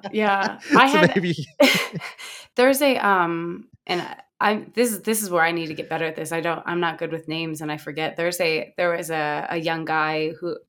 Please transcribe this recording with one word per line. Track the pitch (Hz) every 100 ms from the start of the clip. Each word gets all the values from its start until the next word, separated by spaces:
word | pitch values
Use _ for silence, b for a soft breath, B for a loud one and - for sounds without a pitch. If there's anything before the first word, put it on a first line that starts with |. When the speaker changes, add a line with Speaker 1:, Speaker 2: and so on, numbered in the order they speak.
| 196
Speaker 1:
yeah. | 214 208 196 196 202 -
Speaker 2:
<laughs> | 226
Speaker 1:
I | 269
Speaker 2:
So | 302
Speaker 1:
had, | -
Speaker 2:
maybe | 202 180 160 - -
Speaker 1:
<laughs> | 277 - - 185 - - - - - -
there's | 254 269
a, | 285 254
um, | 202 190 170 165 170 185 - _ -
and | 175
I, | - - - -
I, | 202 208 -
this | 220 240
is, | 196
this | 214 220
is | 202
where | 175
I | 165
need | 170 160
to |
get | 151 -
better | 160 160
at | 160
this. | 156
I | 165
don't, | 165 165 -
I'm | 175
not | 170 160
good | 165
with | 160 156
names, | 160 165 151
and | 151
I | 151
forget. | 156 147 156 -
There's | 170 175
a, | 165 156 - -
there | 175 170
was | 160
a, | 160 147 147 -
a | 170
young | 165 160 160
guy | 160 156 156 156 156
who | 175 -